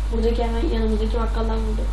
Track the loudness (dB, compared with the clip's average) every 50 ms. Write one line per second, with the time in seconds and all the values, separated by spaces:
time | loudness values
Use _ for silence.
0 | -2 -2 0 0 2 2 2 2 0 0 0 0 0 0 0 0 2 2 2 0
1 | 0 0 0 0 0 0 0 0 0 0 0 0 0 0 -2 -2 -2 -2